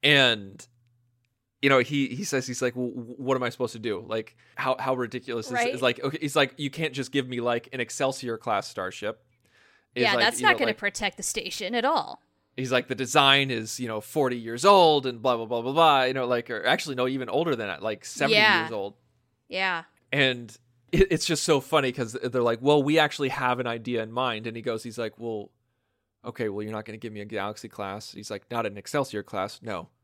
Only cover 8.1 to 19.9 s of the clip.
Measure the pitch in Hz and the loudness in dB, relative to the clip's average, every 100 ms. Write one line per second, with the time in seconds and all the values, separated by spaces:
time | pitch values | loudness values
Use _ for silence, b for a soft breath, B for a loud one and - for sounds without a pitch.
8.1 | 127 123 113 - 101 - - 92 - 104 | -2 -6 -6 -2 -2 -2 -6 -6 -4 -6
9.1 | 117 _ _ b b b b b - 233 | -8 _ _ b b b b b 0 2
10.1 | 202 202 - 415 370 226 214 202 - 202 | 4 2 4 2 4 0 0 -4 -4 -6
11.1 | - - - 185 - 180 240 247 311 - | -4 -6 -6 -6 -8 -4 0 0 0 -2
12.1 | - _ _ _ - 131 127 123 127 123 | -12 _ _ _ -8 0 0 0 -6 2
13.1 | 151 139 139 135 117 110 - 123 110 - | 6 6 6 4 -2 -4 -8 -6 -6 -4
14.1 | 156 131 123 113 120 175 196 170 147 131 | 0 0 -2 -6 2 8 10 8 6 0
15.1 | 120 123 120 113 117 117 147 165 139 127 | -2 0 0 0 -2 0 6 6 6 4
16.1 | 131 123 123 117 117 90 160 160 127 127 | 0 0 0 -2 -2 2 0 0 -2 -2
17.1 | 135 123 127 170 123 104 80 104 - - | -2 -2 0 0 -2 -4 -4 -6 -6 -10
18.1 | - - 214 214 185 160 104 98 208 _ | -2 2 6 6 4 0 -4 -6 -8 _
19.1 | _ _ _ _ 185 190 170 165 | _ _ _ _ -4 -2 -4 -10